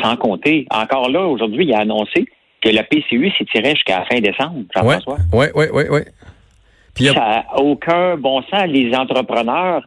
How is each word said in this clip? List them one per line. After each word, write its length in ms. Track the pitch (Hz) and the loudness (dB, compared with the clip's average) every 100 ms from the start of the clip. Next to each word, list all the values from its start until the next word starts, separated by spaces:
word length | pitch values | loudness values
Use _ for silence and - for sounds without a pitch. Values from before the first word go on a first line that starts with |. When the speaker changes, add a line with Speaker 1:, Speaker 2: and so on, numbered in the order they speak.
Speaker 1:
sans 160 | 113 120 | -2 0
compter. 500 | 113 92 151 156 127 | -2 0 0 0 0
Encore 400 | 110 110 135 127 | -4 0 0 0
là, 160 | 160 185 | 0 0
aujourd'hui, 400 | 117 110 120 170 | 0 -2 0 2
il 80 | |
a 60 | 107 | 2
annoncé 460 | 107 107 101 175 240 _ _ _ | 2 0 -2 -2 -4 _ _ _
que 60 | 110 | 0
la 160 | 110 | 0
P 200 | 110 151 - | 0 -2 0
C 60 | 120 | 0
U 140 | 190 - | 0 -2
s'étirait 380 | 107 113 131 | -2 0 0
jusqu'à 240 | 151 - 92 | 0 0 -2
la 60 | |
fin 160 | 92 120 | 0 0
décembre, 400 | 104 - 151 156 95 | 0 -2 -4 -6 -6
Jean-François. 460 | 92 117 156 - 143 85 | 0 2 0 -2 -2 0
Speaker 2:
Ouais, 200 | 113 147 | 2 2
ouais, 160 | 147 151 | 2 0
ouais, 20 | |
ouais, 200 | - 160 | 0 0
ouais. 140 | 147 - _ - - _ _ _ _ _ | -2 -2 _ -20 -20 _ _ _ _ _
Puis 100 | - | 0
il 20 | 131 | 2
y 20 | |
a 60 | |
Speaker 1:
Ça 300 | 135 110 113 - | 2 2 0 0
a 60 | 131 | 0
aucun 560 | 143 143 165 170 180 170 | 2 2 0 2 2 0
bon 240 | 131 135 | 0 -2
sens. 240 | - 196 180 | -2 -2 0
Les 260 | 135 120 | 0 0
entrepreneurs 880 | 131 131 127 123 117 117 156 185 156 | 0 0 -2 0 -2 0 -2 -2 -2